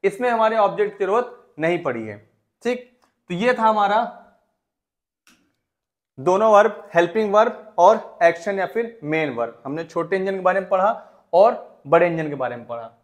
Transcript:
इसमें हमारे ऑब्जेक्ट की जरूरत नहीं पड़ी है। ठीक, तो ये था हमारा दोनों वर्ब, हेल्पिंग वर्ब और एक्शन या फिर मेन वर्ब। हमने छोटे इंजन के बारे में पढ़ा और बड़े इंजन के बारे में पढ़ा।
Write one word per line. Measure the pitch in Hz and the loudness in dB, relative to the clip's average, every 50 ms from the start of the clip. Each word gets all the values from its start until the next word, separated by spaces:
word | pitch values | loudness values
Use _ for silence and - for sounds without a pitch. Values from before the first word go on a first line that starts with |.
| - | -2
इसमें | 190 190 - 247 247 | -4 -4 -2 -4 -2
हमारे | 233 220 220 220 220 | 0 0 0 0 2
ऑब्जेक्ट | 226 208 190 165 175 208 196 - - | 2 0 0 0 -2 -4 -4 -2 -6
की | 190 | -4
जरूरत | 185 196 233 247 - - - _ _ _ - | -2 0 -2 -2 -4 -10 -20 _ _ _ -6
नहीं | 156 165 175 170 170 | -4 -2 -2 -2 -4
पड़ी | 147 123 117 110 | -6 -6 -6 -8
है। | 110 104 104 _ _ _ _ _ _ _ _ _ | -12 -14 -16 _ _ _ _ _ _ _ _ _
ठीक, | 233 247 240 - _ _ _ _ _ _ _ _ _ | -6 -6 -6 -10 _ _ _ _ _ _ _ _ _
तो | 180 | -6
ये | 175 214 247 247 | -2 -2 -2 0
था | - 226 | 2 2
हमारा | 220 220 214 208 196 208 202 226 - - - - _ _ _ _ _ _ _ _ _ _ _ _ _ _ _ _ _ _ _ _ _ _ _ _ _ _ _ _ _ _ _ _ _ _ _ _ _ _ - | 0 2 2 0 0 0 0 -2 -4 -8 -16 -20 _ _ _ _ _ _ _ _ _ _ _ _ _ _ _ _ _ _ _ _ _ _ _ _ _ _ _ _ _ _ _ _ _ _ _ _ _ _ -4
दोनों | 131 165 185 190 220 220 214 | 0 0 2 2 4 6 6
वर्ब, | 202 214 220 208 - - - - | 6 6 4 0 -4 -18 -2 0
हेल्पिंग | 170 175 170 - 220 214 208 196 | 2 2 2 0 -2 -2 2 4
वर्ब | 208 226 240 226 - - - _ - | 4 4 4 0 -8 -16 -12 _ 4
और | 175 185 226 220 - - - - 175 | 6 6 6 4 -2 -12 -4 2 2
एक्शन | 170 165 - - 208 196 190 | 2 2 0 -6 -6 -4 -4
या | 185 | -4
फिर | 180 - 220 233 226 226 - - | -4 -4 -6 -6 -6 -8 -12 -8
मेन | 147 156 160 160 147 127 | -4 -2 -2 -2 -4 -4
वर्ब। | 117 117 113 - - _ | -6 -6 -6 -8 -14 _
हमने | 135 143 160 170 | -10 -10 -10 -10
छोटे | 160 - 175 170 165 196 | -8 -6 -6 -4 -4 -4
इंजन | 190 190 196 196 | -4 -4 -4 -6
के | 190 | -2
बारे | 185 185 185 196 | -2 0 -2 -2
में | 190 185 | -2 -2
पढ़ा | 202 185 185 208 226 220 - - _ _ _ _ - | -2 0 0 0 -2 -4 -10 -20 _ _ _ _ 4
और | 175 202 233 247 - - - - _ _ | 4 4 4 4 -2 -10 -18 -20 _ _
बड़े | 139 151 170 175 | 2 2 4 4
इंजन | 175 170 165 156 151 | 2 0 -4 -6 -6
के | 143 | -6
बारे | 131 131 120 120 | -6 -8 -8 -8
में | 120 113 | -10 -14
पढ़ा। | 113 120 117 113 113 _ _ | -12 -12 -12 -12 -16 _ _